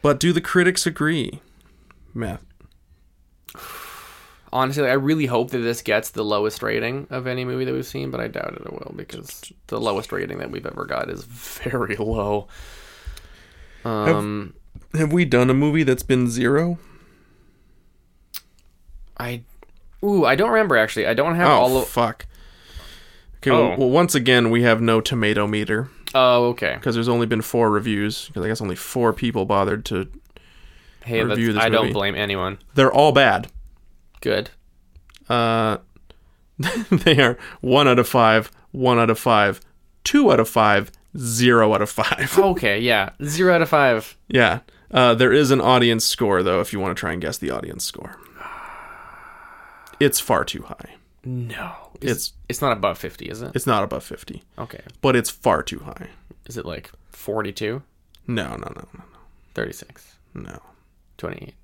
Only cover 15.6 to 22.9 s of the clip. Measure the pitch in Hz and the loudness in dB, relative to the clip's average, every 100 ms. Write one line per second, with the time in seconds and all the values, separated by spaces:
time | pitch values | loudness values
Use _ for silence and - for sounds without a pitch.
15.6 | 147 156 139 123 - 127 123 117 120 139 | 2 2 2 0 0 0 0 0 0 2
16.6 | 170 170 - - _ _ _ _ _ _ | 0 -4 -12 -20 _ _ _ _ _ _
17.6 | _ _ _ _ _ _ _ - _ _ | _ _ _ _ _ _ _ -20 _ _
18.6 | _ _ - - - - 120 120 - - | _ _ -20 -20 -18 -12 -10 -10 -14 -20
19.6 | - - - - 202 196 135 135 220 220 | -20 -20 -20 -6 0 2 4 4 4 2
20.6 | 208 120 110 - 104 117 156 170 175 127 | 4 2 2 0 0 0 0 2 4 6
21.6 | 123 131 - - 113 - - - - - | 4 2 0 0 -2 -2 -16 -18 -20 -20
22.6 | - - - | -20 -18 -18